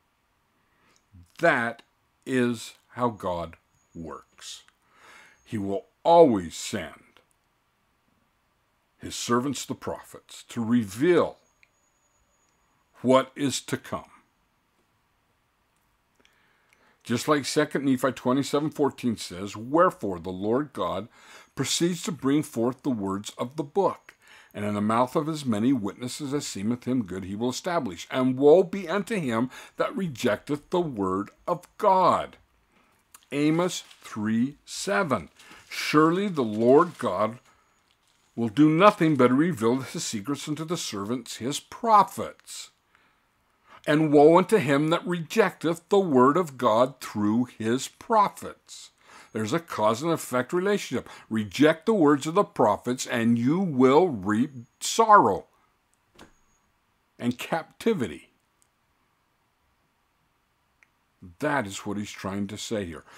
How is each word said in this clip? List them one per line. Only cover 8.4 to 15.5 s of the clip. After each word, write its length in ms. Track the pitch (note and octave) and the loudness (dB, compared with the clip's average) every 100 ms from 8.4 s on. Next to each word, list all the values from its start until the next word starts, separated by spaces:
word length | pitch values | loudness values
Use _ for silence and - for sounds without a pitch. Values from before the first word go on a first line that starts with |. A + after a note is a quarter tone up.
| _ _ _ _ _ _ | _ _ _ _ _ _
his 160 | - | -12
servants, 520 | - - A#2+ C3 B2+ - | -8 -2 0 0 -6 -8
the 80 | |
prophets, 680 | B2 - E2 - - - - | -10 -8 -10 -12 -20 -20 -20
to 200 | - - | -14 -6
reveal 720 | A2 B2 G#2 G2 D#3+ E3+ F#2 - _ _ _ _ _ _ _ _ _ _ _ _ _ _ _ _ | 0 2 0 -2 2 4 2 -4 _ _ _ _ _ _ _ _ _ _ _ _ _ _ _ _
what 280 | A#2+ B2+ C3 - | 2 2 2 -4
is 240 | C#3+ A#2+ | -4 -4
to 160 | - B2+ | -8 -10
come. 340 | - F2+ - _ _ _ _ _ _ _ _ _ _ _ _ _ _ | -8 -12 -12 _ _ _ _ _ _ _ _ _ _ _ _ _ _